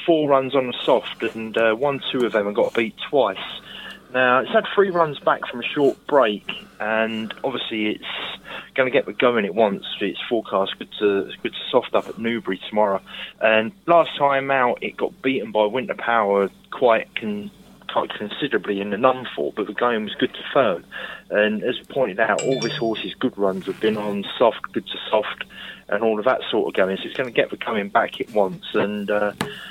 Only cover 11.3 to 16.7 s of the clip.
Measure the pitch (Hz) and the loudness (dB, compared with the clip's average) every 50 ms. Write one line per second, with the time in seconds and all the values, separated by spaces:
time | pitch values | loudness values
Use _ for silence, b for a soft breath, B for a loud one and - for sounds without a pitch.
11.3 | - - - 117 - - - - - 127 - - - 107 - - - - 113 117 | -6 -8 -8 -8 -8 -8 -4 0 2 2 2 2 0 -2 -2 -2 -6 -6 -4 -2
12.3 | 117 113 95 - 95 90 - - 110 107 107 101 98 95 B B B B B B | -2 -2 -2 -4 -6 -6 -6 -2 0 2 4 4 2 0 B B B B B B
13.3 | B - - 110 110 110 110 113 - - _ 160 175 170 156 - - - 143 143 | B 0 4 4 6 4 4 0 -4 -4 _ 4 6 6 6 4 2 0 2 2
14.3 | 139 135 135 139 135 135 127 123 - - - 107 - - 123 - - - - 135 | 2 2 0 2 2 2 4 2 2 0 -4 -8 -4 -4 -4 -4 -4 -2 -2 -2
15.3 | 131 120 101 113 104 107 107 104 107 127 120 98 - - - 117 117 113 107 101 | 0 0 -2 0 2 2 2 2 2 -2 -2 -4 -6 -4 0 2 2 4 4 4
16.3 | 101 101 98 95 - - - _ | 4 4 2 2 -2 -6 -18 _